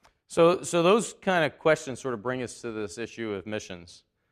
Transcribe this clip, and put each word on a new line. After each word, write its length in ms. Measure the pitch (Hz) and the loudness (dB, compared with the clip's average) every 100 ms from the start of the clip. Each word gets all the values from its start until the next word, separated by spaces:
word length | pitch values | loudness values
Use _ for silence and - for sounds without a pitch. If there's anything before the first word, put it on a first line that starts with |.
| _ _ _ | _ _ _
So, 340 | - 165 180 | 4 4 4
so 220 | - 175 | 0 2
those 300 | 165 226 185 | 4 4 2
kind 320 | - - 180 147 | -6 -2 0 0
of 120 | - | 0
questions 420 | 160 151 - 117 | 2 2 0 -8
sort 140 | 135 | -6
of 80 | 117 | -6
bring 220 | 113 127 | -4 -6
us 180 | 120 - | -8 -10
to 100 | 120 | -8
this 260 | 110 101 117 | -6 -8 -8
issue 340 | 113 - 113 | -10 -8 -6
of 160 | 98 98 | -6 -6
missions. 560 | 107 - 90 87 - _ _ _ | -8 -8 -14 -16 -20 _ _ _